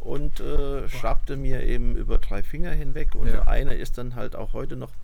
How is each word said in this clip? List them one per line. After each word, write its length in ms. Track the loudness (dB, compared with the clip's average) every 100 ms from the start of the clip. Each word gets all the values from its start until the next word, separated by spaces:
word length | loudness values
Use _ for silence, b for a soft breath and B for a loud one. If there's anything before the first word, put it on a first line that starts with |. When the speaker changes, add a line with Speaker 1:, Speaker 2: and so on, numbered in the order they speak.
Speaker 1:
und, 380 | -4 -2 -2 -2
äh, 60 | 0 0 0 -2
Speaker 2:
Boah. 60 | -4
Speaker 1:
schraubte 480 | -4 0 0 0 -4
mir 260 | -2 0
eben 320 | 2 0 0 -2
über 220 | 0 2
drei 260 | 2 0
Finger 260 | -2 -2 -2
hinweg 460 | 0 0 0 2 4
und 100 | 4
Speaker 2:
Ja. 60 |
Speaker 1:
der 160 | 6 6
eine 260 | 6 2
ist 240 | 0 -2 -6
dann 160 | -6
halt 220 | -6 -8 -8
auch 160 | -8
heute 240 | -6 -8 -10
noch 140 | -12 -12